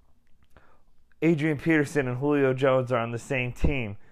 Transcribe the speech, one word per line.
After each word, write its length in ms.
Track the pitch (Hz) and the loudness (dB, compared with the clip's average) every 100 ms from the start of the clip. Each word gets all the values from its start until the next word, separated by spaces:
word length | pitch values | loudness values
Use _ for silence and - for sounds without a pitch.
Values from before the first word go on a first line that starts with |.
| - - - - - - - - - - - - | -20 -20 -20 -20 -20 -20 -20 -20 -20 -20 -20 -2
"Adrian 360 | 160 165 156 143 | 0 2 0 -2
Peterson 500 | - 160 143 147 127 | 2 2 2 0 -2
and 100 | 123 | -2
Julio 360 | 143 147 139 | 0 2 2
Jones 380 | 131 135 131 123 | 2 2 2 2
are 80 | 123 | -2
on 120 | 117 | -2
the 60 | 117 | -6
same 320 | - 131 123 | -4 -4 -4
team. 440 | 123 - 147 110 101 - | 0 0 0 -4 -10 -16